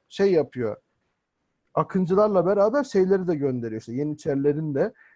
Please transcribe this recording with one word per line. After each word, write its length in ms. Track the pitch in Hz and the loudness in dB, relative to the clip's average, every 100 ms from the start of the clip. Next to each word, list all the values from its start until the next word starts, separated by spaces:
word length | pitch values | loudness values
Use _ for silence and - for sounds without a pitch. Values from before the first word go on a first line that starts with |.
| _ | _
şey 240 | - 196 | -2 2
yapıyor. 440 | 175 131 127 113 107 _ _ _ _ _ _ _ _ _ | 2 0 -2 -6 -6 _ _ _ _ _ _ _ _ _
Akıncılarla 720 | - 156 196 180 190 214 196 170 | -4 -2 -2 0 2 2 2 2
beraber 380 | 202 202 262 | 2 2 0
şeyleri 440 | 277 202 185 196 180 | 0 0 2 2 0
de 60 | |
gönderiyor. 460 | 160 139 127 117 110 | -2 -2 -2 -6 -8
İşte 120 | 113 | -8
Yeniçerilerin 840 | 120 151 151 160 143 139 147 156 | -6 -6 -6 -4 0 0 0 -2
de 180 | 139 - - _ | -2 -2 -4 _